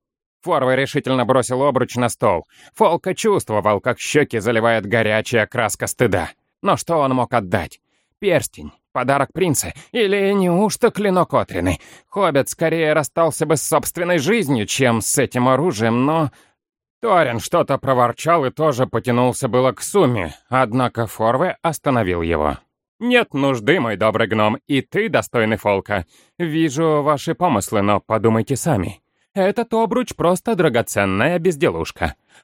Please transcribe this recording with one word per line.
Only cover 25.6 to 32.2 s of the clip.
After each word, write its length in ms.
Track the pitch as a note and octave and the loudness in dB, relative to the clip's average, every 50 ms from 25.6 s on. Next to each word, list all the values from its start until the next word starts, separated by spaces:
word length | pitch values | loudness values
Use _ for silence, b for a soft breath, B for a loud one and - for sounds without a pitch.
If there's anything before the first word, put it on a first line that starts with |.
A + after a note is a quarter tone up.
| - G#2+ G2+ G2 - - G#2 F#2+ E2+ b b b b b b b | 0 0 0 0 0 -2 -4 -4 -4 b b b b b b b
Вижу 640 | F3 D#3+ D3 D#3+ D#3+ D#3 B2 D3+ E3 D#3+ D3+ D3 | -4 -2 0 0 0 0 0 0 0 2 2 2
ваши 320 | C#3 D3+ D3+ C3+ - E3+ D#3+ | 2 0 0 -2 -2 -6 -4
помыслы, 480 | - F3+ F3 C3 G2+ - - A2+ G#2 | 0 0 2 2 0 0 0 -2 0
но 180 | G2 G2+ G#2 F#2 | 2 2 0 0
подумайте 560 | - - A2 A2 G2 A2+ A2 A2+ A2 - C3+ | 0 -2 -2 2 2 2 2 2 0 -2 -4
сами. 460 | - - E3+ C#3 G2+ F2 G2+ - _ _ _ _ _ _ _ - | -4 -2 0 0 0 -2 -4 -8 _ _ _ _ _ _ _ -2
Этот 400 | G3 F#3 G3 G3 A#3+ G#3 - A#3 | 0 0 0 0 -2 -4 -2 0
обруч — 400 | A3 A3+ F#3 G#3 B3 B3 - - | -2 0 0 0 -2 -4 -4 -4
просто 400 | - D3+ E3+ F#3 F3 - A#3 A3+ | -2 0 0 0 0 -2 -4 -2
драгоценная 840 | E3+ E3+ D#3 A2+ A#2 A2 - - G#2 G2+ G2 F#2+ G2 A#2 D#3 F3 F3 | 0 0 2 2 0 -2 -2 -2 -2 0 0 0 0 0 0 0 0
безделушка. 760 | D#3+ F#3+ D#3+ C#3+ E3+ C3 E2+ D#2+ D#2+ - - - F2 E2 - b | 0 -2 0 0 0 -2 0 -2 -6 -8 -6 -6 -6 -6 -6 b